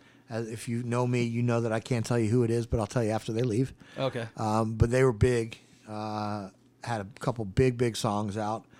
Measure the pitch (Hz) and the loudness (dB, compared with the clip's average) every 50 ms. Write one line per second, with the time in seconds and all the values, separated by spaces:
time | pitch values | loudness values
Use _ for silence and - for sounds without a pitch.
0 | - - - - _ - 120 113 117 110 120 110 - - 117 120 127 120 120 123 | -20 -20 -20 -20 _ -10 -8 -6 -6 -6 -8 -10 -6 -4 -4 -4 -2 0 0 0
1 | 123 123 123 123 120 117 117 120 120 120 117 117 117 117 110 113 - - 131 117 | 2 2 2 2 0 0 0 0 2 2 2 2 2 2 0 -2 0 0 0 0
2 | 104 - 120 120 113 104 113 127 120 110 113 117 113 - - 117 104 - - 131 | 0 0 2 2 2 4 4 4 4 4 2 0 -2 0 0 -2 0 0 0 0
3 | 117 104 110 107 - - 110 110 127 127 101 117 135 127 - - - - - - | 0 0 0 -2 -2 -4 -2 -2 0 0 2 0 0 -2 -4 -12 -20 -14 -8 -6
4 | 135 131 - 120 113 110 - - 113 110 107 110 113 110 113 110 120 117 120 127 | -4 -4 -4 -6 -8 -8 -8 -4 -2 0 2 2 2 2 2 2 2 4 6 4
5 | 131 131 117 107 131 127 123 117 113 113 113 - - _ - - - - 107 107 | 4 4 4 4 4 4 4 2 0 -4 -8 -16 -20 _ -20 -20 -16 -12 -10 -8
6 | 107 107 107 107 104 104 104 104 98 92 - _ _ _ _ _ - - 120 110 | -8 -6 -4 -4 -4 -4 -4 -6 -8 -12 -16 _ _ _ _ _ -8 -6 -6 -6
7 | 98 98 - - - - 117 117 110 98 95 - 131 131 120 117 123 120 107 - | -6 -8 -10 -8 -4 -4 -4 -4 -4 -4 2 2 4 4 4 2 0 0 0 -2
8 | - 117 101 104 107 104 95 110 107 104 110 110 - _ - | -2 -2 0 -2 -2 -4 -4 -4 -4 -4 -4 -6 -8 _ -20